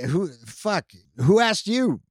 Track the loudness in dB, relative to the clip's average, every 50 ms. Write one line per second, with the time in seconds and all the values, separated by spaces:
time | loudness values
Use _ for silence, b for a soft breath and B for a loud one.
0 | -4 -4 -2 -2 -4 -4 -8 -14 -20 -20 -18 -10 -6 -4 -4 -4 -6 _ -16 -20
1 | _ _ _ 0 2 4 4 4 4 2 0 -2 -4 -2 -2 0 0 0 -2 -4
2 | -8 _